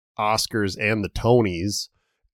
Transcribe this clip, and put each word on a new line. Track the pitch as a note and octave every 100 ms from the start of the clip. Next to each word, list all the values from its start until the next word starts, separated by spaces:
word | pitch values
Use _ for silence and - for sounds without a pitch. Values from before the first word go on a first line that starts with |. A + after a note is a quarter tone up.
| _ -
Oscars, | G#2+ A2 - A2+ G2 E2+
and | G#2 G#2+
the | F#2+
Tonys. | - A#2 B2 G#2+ E2+ G2+ G2+ - _ _ _ _